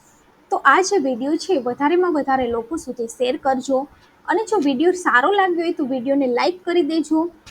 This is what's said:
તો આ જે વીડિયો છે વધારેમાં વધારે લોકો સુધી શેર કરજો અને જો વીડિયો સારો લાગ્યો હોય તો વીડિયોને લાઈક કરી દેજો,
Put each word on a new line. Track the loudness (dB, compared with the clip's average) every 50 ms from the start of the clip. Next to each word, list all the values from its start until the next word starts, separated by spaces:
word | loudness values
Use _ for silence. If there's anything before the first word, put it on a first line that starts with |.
| _ _ _ _ _ _ _ _ _ _
તો | -4 2 4
આ | 4 6 6
જે | 4 2 0 0
વીડિયો | 0 0 -2 -2 -2 -2 -2
છે | -2 -2 -2 -2 0
વધારેમાં | 0 -2 -2 -2 0 2 2 2 2 2 2
વધારે | 0 0 0 0 0 0 -2
લોકો | -2 -4 -4 -6 -8
સુધી | -8 -8 -8 -8 -8 -8 -8
શેર | -4 -4 -2 -2 -2 -2
કરજો | -2 -2 -2 -2 -2 -2 -2 -2 -2 -4 -10 _ _ _ _ _ _ -2
અને | -2 -2 0
જો | 0 0 0
વીડિયો | 0 0 0 2 2 2
સારો | 0 0 0 2 2 4 4 4
લાગ્યો | 2 2 2 2 0 -2 -2
હોય | -2 -2
તો | -4 -4
વીડિયોને | -4 -4 -4 -2 0 0 0 2 0
લાઈક | 0 0 0 -2 -2 -4 -6
કરી | -2 0 0 2
દેજો, | 2 0 -2 -2 0 0 0 0 -2 -6 -12 _ -20